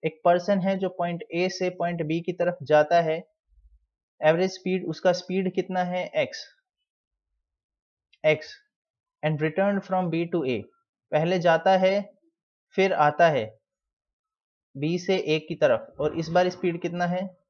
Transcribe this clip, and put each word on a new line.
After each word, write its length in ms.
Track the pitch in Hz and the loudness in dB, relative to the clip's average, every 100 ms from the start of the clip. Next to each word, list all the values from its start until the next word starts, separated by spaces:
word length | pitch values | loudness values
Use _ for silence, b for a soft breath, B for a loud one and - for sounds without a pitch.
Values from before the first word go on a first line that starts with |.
एक 160 | 160 - | -6 0
person 340 | 180 175 180 196 | 2 2 2 0
है 200 | 190 190 | 0 -2
जो 100 | 190 | -4
पॉइंट 360 | - 175 170 - 170 | -4 -6 -6 -6 -4
A 140 | 185 | -4
से 200 | 185 180 | -2 -6
point 320 | 180 175 170 | -4 -6 -4
B 200 | 151 165 170 | -4 -4 -4
की 60 | |
तरफ 240 | 180 175 175 | -2 -4 -4
जाता 380 | 131 151 151 170 | 2 4 4 2
है, 280 | 170 160 - _ _ _ _ _ _ _ _ _ | 2 -4 -6 _ _ _ _ _ _ _ _ _
Average 260 | 151 165 185 | 2 2 0
speed, 360 | - 185 185 175 | -4 -4 -2 -4
उसका 260 | 160 185 | 0 0
speed 420 | 180 - 185 185 | 0 -2 -2 -2
कितना 300 | 180 180 185 | -2 -4 -4
है? 280 | 180 180 175 | -4 -4 -4
X, 160 | 156 139 - - _ _ _ _ _ _ _ _ _ _ _ _ _ _ _ _ _ 156 | -2 -4 -6 -16 _ _ _ _ _ _ _ _ _ _ _ _ _ _ _ _ _ 0
X, 120 | 151 - - _ _ _ _ _ _ 151 | 0 -2 -20 _ _ _ _ _ _ -4
and 160 | 151 | -2
returned 440 | 156 156 196 202 190 | -2 0 0 0 -2
from 200 | 185 180 | -2 -2
B 120 | 165 170 175 | -2 -2 -2
to 100 | 131 | -2
A। 140 | 117 - _ _ _ _ | -4 -6 _ _ _ _
पहले 280 | 151 165 185 | -2 0 2
जाता 380 | 170 160 190 190 | 2 2 4 4
है, 360 | 190 202 196 _ _ _ _ _ _ - | 4 0 -4 _ _ _ _ _ _ 0
फिर 160 | 190 | 0
आता 360 | 185 147 147 170 | 4 2 6 4
है 300 | 143 107 - _ _ _ _ _ _ _ _ _ _ _ 143 | 4 -4 -10 _ _ _ _ _ _ _ _ _ _ _ -6
B 220 | 151 175 | -4 -2
से 180 | 180 190 | 0 -2
ए 220 | - 156 156 | 0 -2 -2
की 60 | |
तरफ, 400 | 170 147 113 - - | 0 2 2 -2 -4
और 180 | 151 160 | -4 -2
इस 100 | 160 | 0
बार 200 | 170 185 | 2 2
speed 340 | 180 180 170 | 0 -4 -2
कितना 240 | - 175 175 | -6 -4 -4
है? 300 | 180 190 - | -4 -6 -12